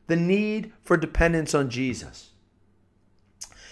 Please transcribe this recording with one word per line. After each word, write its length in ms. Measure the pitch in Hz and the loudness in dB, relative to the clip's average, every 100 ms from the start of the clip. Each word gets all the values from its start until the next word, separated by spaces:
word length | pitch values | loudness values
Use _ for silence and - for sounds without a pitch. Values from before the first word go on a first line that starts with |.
| - | -2
the 100 | 170 | 0
need 560 | 170 202 214 214 220 - | 2 2 0 -4 -8 -6
for 140 | - 170 | 0 0
dependence 580 | 156 - 170 165 151 | 2 2 2 2 0
on 160 | 147 135 | 0 0
Jesus. 600 | 120 131 113 73 - - _ _ _ _ _ _ _ _ _ _ - - - - | -4 -4 -6 -12 -20 -20 _ _ _ _ _ _ _ _ _ _ -20 -20 -20 -20